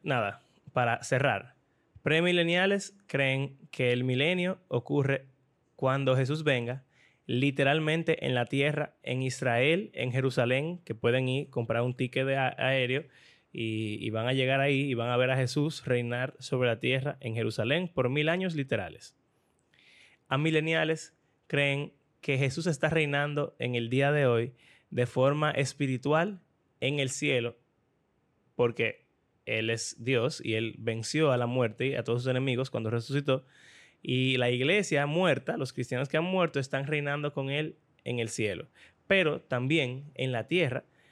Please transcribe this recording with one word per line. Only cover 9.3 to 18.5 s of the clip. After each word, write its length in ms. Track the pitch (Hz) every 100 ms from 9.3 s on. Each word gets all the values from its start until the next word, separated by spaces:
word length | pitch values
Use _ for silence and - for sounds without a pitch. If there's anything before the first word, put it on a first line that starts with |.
| 127 127 117 139 170 220
en 180 | - 123
Jerusalén, 680 | 127 131 131 120 131 156 175
que 100 | -
pueden 340 | 110 120 127 127
ir, 220 | 131 135
comprar 320 | - 113 113
un 120 | 123
ticket 320 | 127 131 135 135
de 100 | 135
a-, 160 | 131 -
aéreo 460 | 127 135 123 135 - - - - _
y, 460 | - 113 110 110 104
y 60 | 110
van 160 | 110 120
a 60 |
llegar 280 | 131 131 135
ahí 200 | 139 139
y 140 | 143
van 160 | 117 117
a 60 | 123
ver 140 | 127
a 60 | 131
Jesús 480 | 127 147 147 -
reinar 500 | - 123 120 120 135 -
sobre 300 | - 131 123
la 120 | 113
tierra 360 | 123 131 139 -
en 140 | 120
Jerusalén 540 | 117 110 110 113 156 180
por 160 | - 123
mil 200 | 143 151
años 240 | 175 185